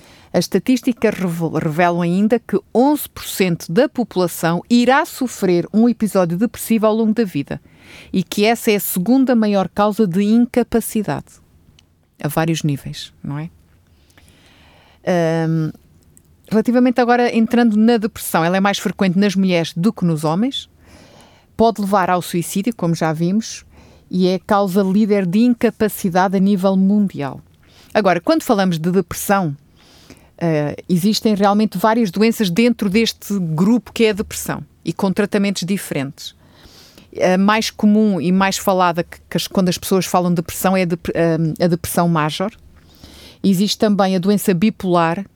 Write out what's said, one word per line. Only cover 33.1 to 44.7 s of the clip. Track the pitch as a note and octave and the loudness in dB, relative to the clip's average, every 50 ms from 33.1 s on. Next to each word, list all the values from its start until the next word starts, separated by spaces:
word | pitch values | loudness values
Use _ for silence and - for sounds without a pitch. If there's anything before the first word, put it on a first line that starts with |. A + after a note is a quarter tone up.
| - - - - G3+ G3+ | -4 -8 -8 -6 -4 -4
grupo | F3+ D#3+ D#3+ D3+ F#3 G3 A#3 A#3+ - - | -2 -2 -2 0 2 2 2 0 0 -4
que | - - A#3 | -2 0 0
é | G#3+ | 0
a | G#3+ | 0
depressão | F#3+ G#3+ - - - - - D3+ C#3+ D3 - _ _ - | -2 -6 -8 -10 -10 -8 -8 -8 -8 -8 -14 _ _ -8
e | - E3 | -8 -6
com | - - G3 | -2 -2 -2
tratamentos | F#3 - G#3 G3 - G#3+ G3 G3+ G3 - - | 0 0 -2 -2 0 0 0 0 -2 -4 -4
diferentes. | E3+ G3+ F#3 - - E3 D3+ C3+ C#3 D3 - - - - _ _ _ _ _ - - - - - - - - - _ - - | -4 -4 -4 -6 -6 -6 -6 -6 -8 -10 -14 -18 -20 -20 _ _ _ _ _ -20 -20 -20 -20 -20 -20 -20 -20 -20 _ -8 -2
A | - F3+ F#3 F#3 | 0 2 2 2
mais | G3 G3+ G#3 A3 A3 - | 2 2 2 0 0 -4
comum | - - - G#3+ G#3 G#3+ A3 G#3+ G3+ F3 | -4 0 2 4 4 4 4 2 2 0
e | C3+ F3 | 0 0
mais | F#3 F#3+ F#3+ G3 F#3+ - | 0 0 0 0 -2 -2
falada | - - G3 F#3 F#3 F3 E3+ F3 E3+ | -2 0 0 2 2 0 0 -2 -4
que, | - - - _ - | -6 -8 -20 _ -8
que | - | -6
as, | F3 - | -6 -6
quando | - - G3+ F#3 F3+ | -4 -2 0 0 0
as | F3 - | 0 -2
pessoas | - - G3+ F#3+ F3 | -2 -2 0 0 0
falam | - - F#3 F3+ F3+ | 0 0 0 0 0
de | F3 E3+ | 0 -2
depressão | E3+ - - - - F#3+ F#3+ F#3+ | -2 -6 -6 -4 -2 0 0 2
é | F#3 | 0
a | |
dep-, | E3+ F3 E3+ - - - | 0 -2 -6 -6 -4 -2
eh, | - E3 E3+ D#3+ D#3+ E3 D#3+ D3+ - - | 0 0 0 0 0 0 -2 -2 0 0
a | F3+ | 0
depressão | E3 E3+ - - - - F3 E3+ | 0 0 -4 -4 -2 0 0 2
major. | E3+ D#3+ D3 D3+ D3+ - F#3+ G#3 - - - - - - - - - - - - - - - - - - - | 2 0 0 -2 -2 -4 -6 -6 -8 -10 -20 -20 -20 -20 -20 -20 -20 -20 -20 -20 -20 -20 -20 -20 -12 -4 0
Existe | F#3+ G3 F3 G#3 G3+ - - | 0 2 2 2 0 0 0
também | - A3 G3+ F#3 G3+ F#3+ F#3+ | 0 2 2 2 2 2 0
a | F#3+ | 0
doença | E3 F#3+ G#3 G3 - - G3 | 0 0 0 0 2 0 0
bipolar, | E3 F3 A3 | 2 2 0